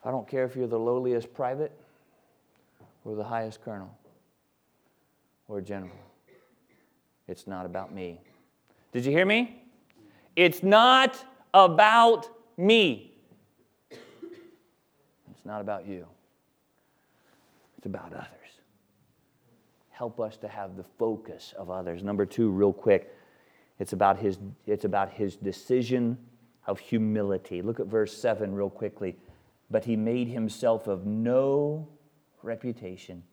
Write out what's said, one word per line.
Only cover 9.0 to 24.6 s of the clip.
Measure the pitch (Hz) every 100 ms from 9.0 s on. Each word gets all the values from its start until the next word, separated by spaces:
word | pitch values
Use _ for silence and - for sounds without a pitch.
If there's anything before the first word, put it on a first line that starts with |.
| 127
you |
hear | 151
me? | 190 214 240 - - _ _ _ - _ _ -
It's | 175 165
not | 190 214 240 262 262 - - - _
about | 190 190 160 208 233 233 220 - - _ -
me. | 185 226 190 107 - - _ _ _ _ _ _ _
It's | - - - 349 339 - _ _ _ _ _ _ _ - - -
not | 107
about | 104 101 90
you. | 95 85 87 _ _ _ _ _ _ _ _ _ _ _ _ _ _ _ -
It's | -
about | 92 80
others. | - - - - _ _ _ _ _ _ _ _ _ _ _ _ _ _
Help | - 120 107
us | 110 -
to | 104
have | 104 98 92
the | 90 _
focus | 113 110 95 85 - -
of | 90
others. | 92 90 85
Number | 101 101 98
two, | - 113
real | 95 101
quick, | 95 - - - - _ _ _ _ _ _
it's | 101
about | 92 98 98
his, | 104 95 98 -